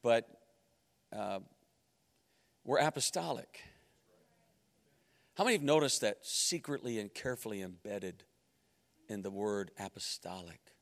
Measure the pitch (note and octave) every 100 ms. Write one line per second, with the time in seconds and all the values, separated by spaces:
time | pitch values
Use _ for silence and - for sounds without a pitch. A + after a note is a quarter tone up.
0 | A#2+ A2+ - - _ _ _ _ _ _
1 | _ G#2+ G2+ G2 G2 _ _ _ _ _
2 | _ _ _ _ _ _ - C#3 D3 D3
3 | - F3+ E3+ C#3 - - - - _ _
4 | _ _ _ _ _ _ _ _ _ _
5 | _ _ _ - G#3+ A3 C#3+ D#3 C#3+ -
6 | A2 G2+ - - - F3 C3+ C#3+ B2+ A2+
7 | G#2 - C3+ B2 A2 G#2 F#2 F2 G#2 G2+
8 | F#2+ F2+ - _ _ _ _ _ _ _
9 | _ G#2 G2 G2 G#2 G2+ F#2 - G2 -
10 | - - F2 F#2 F2 E2 _ _